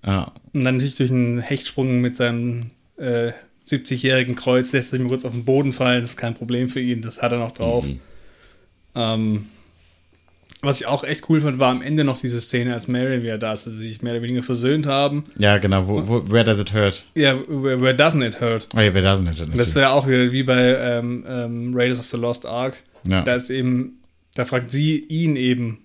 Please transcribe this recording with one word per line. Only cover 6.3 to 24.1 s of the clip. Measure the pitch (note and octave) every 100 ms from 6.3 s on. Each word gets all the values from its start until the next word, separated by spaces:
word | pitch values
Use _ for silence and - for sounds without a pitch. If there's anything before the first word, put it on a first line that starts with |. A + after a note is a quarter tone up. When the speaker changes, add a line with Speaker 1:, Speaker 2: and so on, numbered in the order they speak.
| A2
Speaker 2:
Problem | A#2 B2 B2+
für | C3+
ihn. | B2 A#2
Das | A2+ -
hat | A#2+
er | A#2+
noch | A2+
drauf. | - A#2 A#2+
Speaker 3:
Easy. | C#2 C2 - - - _ _ _ _ _ _ -
Speaker 2:
Ähm, | A2+ A2 A2 G#2 G2+ - _ _ _ _ _ _ _ _ _ -
was | C#3 C3+
ich | A#2
auch | C#3 C3
echt | - -
cool | D#3+
fand, | D3 C3
war | C3
am | B2+
Ende | D3 D#3
noch | C#3+ B2
diese | B2+ A#2+
Szene, | A#2 B2 A#2+
als | A#2+ G#2+
Marion | B2 B2+ C3
wieder | A#2 A2
da | A2
ist, | G#2+ -
dass | A2
sie | A2+
sich | G#2+
mehr | A#2+
oder | A#2
weniger | A#2 B2
versöhnt | B2 B2 B2 D3+ D3
haben. | C#3 C#3+ C#3+ D3+ -
Speaker 1:
Ja, | G#2 G2+
genau. | G2 G2 F#2
Wo, | G#2 F#2
wo, | A#2 F#2+
where | A2
does | A#2 G#2
it | G2+
hurt? | G#2 G2+ - - -
Speaker 2:
Ja, | C#3+ C3 C#3
where, | C#3 C3+ B2+
where | B2+ C3
doesn't | D3+ D#3 A#2+
it | G#2
hurt? | A#2 A2+ - -
Speaker 1:
Oh |
ja, | G#2+
where | F#2+ F#2+
doesn't | G2 F2+
it | D#2
hurt? | D#2+
Speaker 2:
Und | A#2+
das | A#2+ D#2+
war |
ja | C3+
auch | C#3 C3+
wieder | B2+ B2
wie | B2+
bei, | C3 B2+ B2 B2+
ähm, | B2 A#2+ A#2+ A#2+ -
ähm, | B2 A#2+ A#2 A#2+ B2
Raiders | B2 B2
of | B2
the | A#2+
Lost | A#2 A#2+ -
Ark. | A#2 C3 B2+ _ _ F#2
Speaker 1:
Ja. | F#2+
Speaker 2:
Da | G#2+ B2
ist | B2
eben, | C3 B2+ B2+ C3 - _